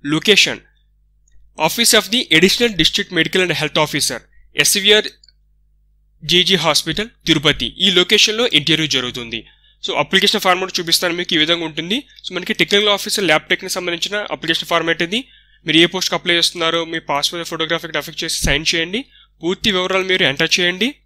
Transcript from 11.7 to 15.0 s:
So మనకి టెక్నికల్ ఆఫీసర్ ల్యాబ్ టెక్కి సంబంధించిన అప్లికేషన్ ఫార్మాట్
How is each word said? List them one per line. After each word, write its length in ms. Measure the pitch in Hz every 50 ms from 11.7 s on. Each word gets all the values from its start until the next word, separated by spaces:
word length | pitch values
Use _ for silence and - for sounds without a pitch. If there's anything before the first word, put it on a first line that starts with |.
| 151 160 160 175 214 277 - _ - - -
So 40 | - 180
మనకి 180 | 175 185 - 220 -
టెక్నికల్ 300 | 190 - 202 202 214 208 202
ఆఫీసర్ 300 | 196 - 214 - 214 202 165
ల్యాబ్ 180 | 156 151 - -
టెక్కి 240 | 185 - 190 185 -
సంబంధించిన 380 | 190 180 175 170 170 - 180 202 208 208 - -
అప్లికేషన్ 340 | 143 - 160 165 - - -
ఫార్మాట్ 320 | 175 165 160 165 165 160